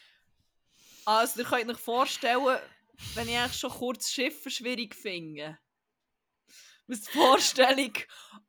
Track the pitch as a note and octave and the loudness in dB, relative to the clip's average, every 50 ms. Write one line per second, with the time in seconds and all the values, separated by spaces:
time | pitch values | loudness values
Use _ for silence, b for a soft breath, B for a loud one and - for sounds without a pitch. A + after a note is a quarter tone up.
0 | b b b b b b b _ _ _ _ _ _ _ _ _ _ - - - | b b b b b b b _ _ _ _ _ _ _ _ _ _ -20 -20 -8
1 | - G#3+ G#3+ A3 A#3 B3+ - G#3 B3 - C#4+ B3 A3 A#3 A#3+ - - B3 A#3 B3 | 0 2 4 4 4 2 0 -6 -4 -2 -2 -2 -2 -2 -6 -8 -6 -4 0 0
2 | C4+ - - - - A#3+ A#3+ B3+ C#4 B3+ C4 - - - - _ _ _ _ _ | 0 0 0 -4 0 0 2 2 2 2 0 0 -4 -10 -20 _ _ _ _ _
3 | - - - A3 A#3 A#3 A#3 A#3+ B3 B3+ - - - B3+ B3 - A#3+ B3 B3+ B3 | -16 -12 -8 -6 -6 -2 -2 -2 -2 -2 -4 -6 -6 -8 -6 -4 -4 -4 -4 -4
4 | - - - C#4+ B3 D4+ D#4 - - C4+ - - A#3 B3 B3+ G#3+ A#3+ G#3 - - | -4 -6 -2 -2 -2 -2 -2 -6 -12 -10 -10 -6 -4 -4 -4 -4 -6 -10 -10 -12
5 | - G#3 F#3 F3 E3 D#3 D3+ D3 D3 D#3 D#3 - _ _ _ _ _ _ _ _ | -10 -8 -8 -8 -10 -10 -10 -10 -10 -12 -12 -16 _ _ _ _ _ _ _ _
6 | _ _ _ _ _ _ _ _ _ b b b b b b b b - B3 G#3 | _ _ _ _ _ _ _ _ _ b b b b b b b b -12 -12 -12
7 | - - - C#4+ D#4+ B3+ C4+ G4+ - - - C4 B3+ B3+ C4+ C4+ C#4 A3+ - - | -10 -6 2 4 6 8 8 6 6 2 4 6 6 6 6 4 2 0 -2 -8
8 | - B B B B B B B B | -8 B B B B B B B B